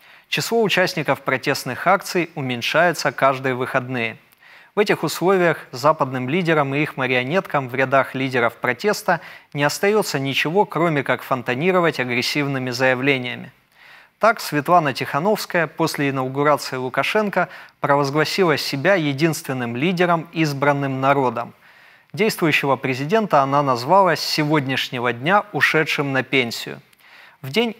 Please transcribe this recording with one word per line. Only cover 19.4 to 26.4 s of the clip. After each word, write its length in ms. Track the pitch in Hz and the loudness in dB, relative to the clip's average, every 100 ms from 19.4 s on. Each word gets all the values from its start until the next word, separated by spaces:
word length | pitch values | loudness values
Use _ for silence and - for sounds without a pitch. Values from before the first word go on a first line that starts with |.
| - 131 120 | -4 -6 -4
лидером, 540 | 120 165 180 175 170 147 | -2 -2 2 2 2 -2
избранным 680 | 170 156 139 139 143 139 131 | -2 -2 2 2 2 0 0
народом. 540 | 135 139 127 117 120 - - - - _ _ | 2 4 2 -2 -8 -12 -20 -20 -20 _ _
Действующего 640 | 143 214 - 165 143 143 127 | -2 0 2 2 2 2 0
президента 640 | - 127 143 220 208 151 | -2 -4 0 0 4 2
она 200 | 135 139 | 4 2
назвала 520 | 143 120 123 190 190 | 2 0 2 4 4
с 60 | 151 | 2
сегодняшнего 920 | - - 151 156 131 131 - 127 120 | -2 -2 2 0 0 -4 -4 -2 -2
дня 320 | 117 139 202 202 | -2 2 2 0
ушедшим 600 | 147 - 156 151 - 143 | 0 2 2 0 -2 0
на 100 | 135 | -2
пенсию. 580 | 127 139 | 0 0